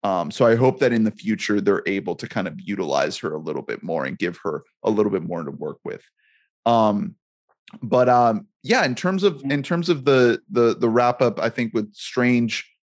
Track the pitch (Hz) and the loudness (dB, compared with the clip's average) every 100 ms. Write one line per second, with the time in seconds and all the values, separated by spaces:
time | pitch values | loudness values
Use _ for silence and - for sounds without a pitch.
0 | 101 92 110 - 120 113 127 131 131 117 | -2 -2 -4 2 2 4 2 2 0 2
1 | 110 - 107 104 - 104 98 98 - 98 | 0 -2 -4 -4 0 0 2 0 0 -4
2 | 92 - - - 92 80 - 98 82 69 | -4 -8 -6 -6 -6 -8 -10 -6 -2 0
3 | 73 - 95 76 78 71 - - 85 82 | -2 -4 -8 -8 -8 -8 -8 -10 -6 -4
4 | 67 - 87 87 85 73 _ _ - 107 | -4 -4 -6 -6 -8 -8 _ _ -2 0
5 | 104 95 82 85 73 69 76 - - - | 0 0 -4 -8 -8 -10 -12 -10 -12 -14
6 | _ _ _ _ _ _ - 117 110 104 | _ _ _ _ _ _ 0 4 4 0
7 | 90 - _ _ _ _ _ - 113 123 | -6 -10 _ _ _ _ _ -14 -2 2
8 | 123 123 120 107 - _ - 240 160 120 | 4 4 4 2 -6 _ -2 0 0 -2
9 | 180 190 196 147 135 143 135 170 170 156 | -2 0 0 0 -4 -4 -2 -2 0 0
10 | 131 135 123 113 _ 117 117 - 120 113 | 4 6 6 2 _ 2 2 4 2 4
11 | 123 120 123 101 113 - 117 113 104 - | 2 2 0 2 -4 -2 -2 -2 -4 -10
12 | - - 123 123 117 - - _ | -6 0 2 2 0 -4 -10 _